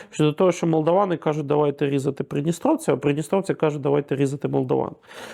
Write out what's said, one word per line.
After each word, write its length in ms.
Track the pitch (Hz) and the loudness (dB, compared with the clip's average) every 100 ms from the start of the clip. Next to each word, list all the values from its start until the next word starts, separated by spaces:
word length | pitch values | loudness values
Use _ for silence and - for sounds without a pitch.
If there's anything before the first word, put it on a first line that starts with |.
| - | -12
щодо 240 | - 151 | 0 0
того, 180 | 147 185 | 4 2
що 160 | 170 175 | 2 0
молдавани 500 | 160 156 180 202 160 | 2 4 2 2 0
кажуть, 280 | 160 151 139 | -2 -2 0
"Давайте 440 | 147 147 143 143 | 2 2 0 0
різати 340 | 139 135 135 | 0 -2 -4
придністровців", 720 | 127 147 147 165 - 311 - | -6 -2 -2 0 0 0 0
а 40 | 131 | 0
придністровці 560 | 147 143 156 196 185 | 0 -2 0 -2 0
кажуть, 280 | 139 156 147 | 0 0 0
"Давайте 340 | 139 143 139 139 | 0 0 0 0
різати 320 | 139 143 135 | 0 -2 -2
молдаван". 440 | 139 131 135 - - - - - | -2 0 -2 -2 -8 -20 -18 -18